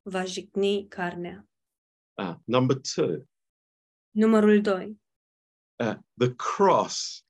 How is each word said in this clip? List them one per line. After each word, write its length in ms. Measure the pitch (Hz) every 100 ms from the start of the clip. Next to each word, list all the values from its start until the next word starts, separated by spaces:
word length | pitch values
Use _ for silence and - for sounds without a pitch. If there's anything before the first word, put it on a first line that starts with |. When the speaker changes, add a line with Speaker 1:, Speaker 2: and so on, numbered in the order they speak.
Speaker 1:
va 220 | - 185
jigni 640 | 185 185 - 202 202 202 202
carnea. 600 | - 175 170 175 190 - _ _ _ _ _ _
Speaker 2:
Uh, 200 | - 95 85
number 320 | - 123 127 135 -
two. 320 | - 131 78 - _ _ _ _ _ _ _ _
Speaker 1:
Numărul 500 | 214 220 220 208 208
doi. 400 | 208 190 202 214 _ _ _ _ _ _ _ _
Speaker 2:
Uh, 180 | 117 107 _ -
the 160 | 123
cross 880 | 127 - - 196 131 95 - - - _